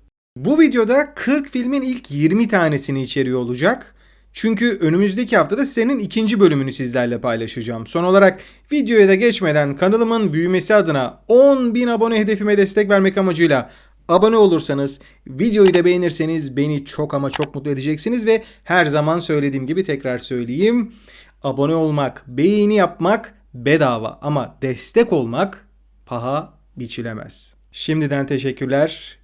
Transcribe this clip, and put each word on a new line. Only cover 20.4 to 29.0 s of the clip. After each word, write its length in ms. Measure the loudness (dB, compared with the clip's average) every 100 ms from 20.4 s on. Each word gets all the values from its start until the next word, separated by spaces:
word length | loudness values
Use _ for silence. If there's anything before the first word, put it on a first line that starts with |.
| -4 0 0 0 -2 -10 -20 -20 _ _
Abone 320 | -6 -2 0
olmak, 500 | 0 0 0 -4 -6 -10
beğeni 480 | 0 2 2 2
yapmak 600 | 2 0 0 0 0 -4 _ _
bedava 640 | -6 0 2 2 0 -6 -8
ama 360 | -4 -4 -4 -8
destek 500 | -8 -6 -2 0 2
olmak 560 | 0 0 -2 -4 -6 _ _ _ _ -12
paha 480 | -8 -6 -6 -8 _ _ -14
biçilemez. 800 | -12 -10 -10 -12 -14 -18 -20 _ _
Şimdiden 540 | -10 -4 -2 -2 -2 -2
teşekkürler. 920 | -4 -4 -6 -2 0 0 -4